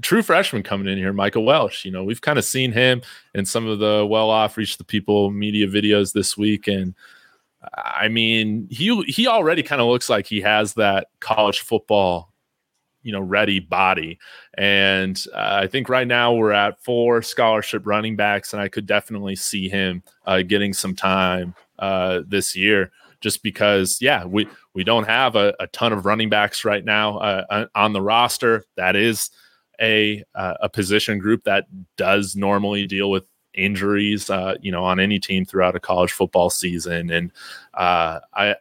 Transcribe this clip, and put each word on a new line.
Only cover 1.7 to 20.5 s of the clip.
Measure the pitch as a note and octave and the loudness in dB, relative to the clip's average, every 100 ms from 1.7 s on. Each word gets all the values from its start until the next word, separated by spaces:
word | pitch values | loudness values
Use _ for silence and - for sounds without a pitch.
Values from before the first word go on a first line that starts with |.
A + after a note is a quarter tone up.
| - | -4
You | F#2+ | -10
know, | F#2 | -8
we've | F#2+ A#2 | -6 -4
kinda | - C#3+ | 0 0
seen | - C3 B2+ | 0 -2 0
him | A2+ B2+ B2 - - _ G2 | 4 4 4 -2 -20 _ -6
in | F#2+ | -2
some | A#2 A2 | -2 -2
of | G#2 | 0
the | G#2+ G#2+ | 2 2
Well | G#2 A2 A2 | 2 2 4
Off | A2 G#2+ - | 2 2 -2
Reach | G#2 - | -6 -6
the | |
People | - G#2 G2+ G#2 G2+ | -4 -4 2 2 2
media | G2+ G#2 G#2 G2+ | 0 -2 0 2
videos | G#2 G#2 G#2 G2 | 2 2 2 2
this | G#2 F#2 - | 0 -2 0
week. | G#2 G#2 G#2 | 0 0 0
And, | G2 F#2 - - - _ _ _ _ - - | -2 -2 -8 -18 -20 _ _ _ _ -16 -10
I | - - G#2+ | -8 -2 -2
mean, | A2+ A2+ A2+ G#2+ A2 - | 2 2 2 0 -4 -6
he, | B2+ G3 A#3 | -4 -2 0
he | - C3+ B3 | -2 -2 0
already | A3+ D#3+ E3 | 2 2 0
kinda | D3 C#3 | 0 0
looks | A#2+ B2 - | 2 2 2
like | A2 - | 0 0
he | G#2+ | -2
has | G2+ G#2+ G#2+ | 2 2 2
that | - G#2 G2 - _ | 2 2 2 -2 _
college | - A2 G#2 - | -4 2 2 0
football, | - A2 - G#2 F#2+ F2 E2+ _ _ _ _ _ _ _ | -2 -4 0 2 2 0 -6 _ _ _ _ _ _ _
you | A#2 | -10
know, | G2+ | -8
ready | F#2 G2+ G#2 F#2+ | -2 0 2 0
body. | D#2+ F2+ F#2+ F2+ D#2+ E2+ - - - - | -2 0 2 2 -4 -12 -20 -20 -18 -4
And, | G2+ G2 G2 F#2+ F#2+ F#2+ - | 2 4 4 2 0 -6 -8
uh, | G#2 G#2 G2 | -6 -2 0
I | F#2+ | 0
think | C3+ B2+ | -4 -2
right | B2+ B2 | 0 2
now | A#2+ A#2+ | 2 4
we're | A#2 A2 | 4 4
at | G2+ G2+ - | 4 2 -2
four | - A#2+ A#2+ A#2 | -4 0 2 2
scholarship | A#2 - A#2 A2 - G#2+ G2+ | 0 0 2 2 -2 -6 -2
running | G#2+ A2 G#2+ | -2 -2 -2
backs, | G#2 G2+ - | 0 0 -4
and | G#2 | -6
I | G2+ | -6
could | - | -6
definitely | G#2 G#2 - G#2+ G2+ F#2+ | -2 -2 -2 -10 -8 -6
see | - G#2 F#2 | -6 -4 -4
him, | G2 F#2+ F2+ - _ F#2+ | -2 -2 -4 -10 _ 0
uh, | F#2+ | 0
getting | F2+ | 2